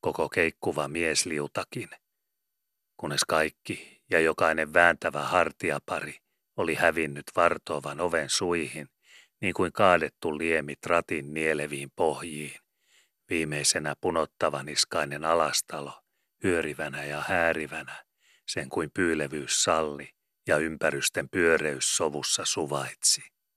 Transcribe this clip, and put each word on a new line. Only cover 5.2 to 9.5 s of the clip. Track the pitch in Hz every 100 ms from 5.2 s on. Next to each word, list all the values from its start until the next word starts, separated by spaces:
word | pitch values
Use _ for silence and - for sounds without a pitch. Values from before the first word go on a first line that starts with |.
hartiapari | 73 90 80 - 85 73 - 85 73 - _ _ _ -
oli | 82
hävinnyt | 78 85 82 78 71 - 90
vartoavan | 85 80 - 76 71 71
oven | 87 82 73
suihin, | - 92 85 69 78 73 _ _ - _ _
niin | 98